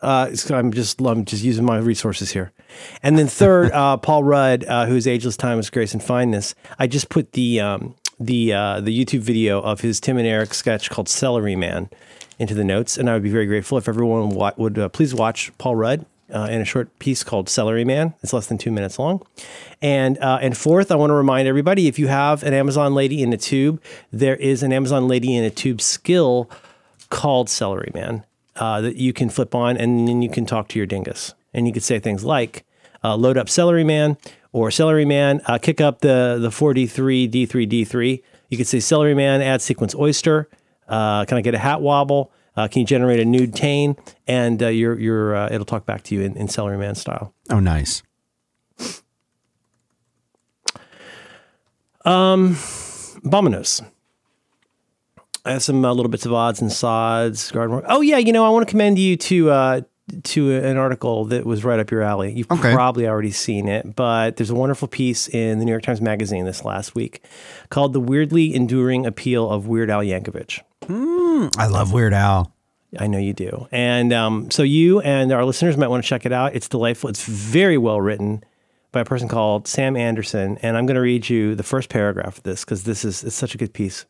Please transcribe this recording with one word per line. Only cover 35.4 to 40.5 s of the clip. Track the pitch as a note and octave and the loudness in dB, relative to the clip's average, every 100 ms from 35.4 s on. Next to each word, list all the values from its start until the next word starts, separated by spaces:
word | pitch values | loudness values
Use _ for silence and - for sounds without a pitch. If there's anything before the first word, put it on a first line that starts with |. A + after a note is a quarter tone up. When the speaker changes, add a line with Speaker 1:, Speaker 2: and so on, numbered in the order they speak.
| - | 0
Speaker 1:
uh, | A#2+ | -2
kick | - D#3 | 0 2
up | D3+ - | 2 2
the, | C#3+ B2+ B2 A#2+ | 2 4 2 0
the | A#2 | -2
four | - D3+ | 0 2
D | C3 B2 | 2 0
three | - C3+ B2+ B2 | 0 0 2 2
D | B2 A#2+ | 0 0
three | B2+ A2 | 0 0
D | A#2 G#2 | 0 0
three." | B2 A#2+ C3 _ _ - | 0 0 -2 _ _ -8
You | A#2+ | -4
could | A#2+ | -2
say, | B2+ | 0
"Celery | - D#3 D3+ | 2 2 4
Man, | C#3 C#3 C3+ | 4 2 2
add | C3+ C3 | 2 0
sequence | - C3+ G#2+ | -2 -2 -4
oyster. | - D3 C#3+ D#3+ D#3 D3+ | 0 0 0 2 0 -2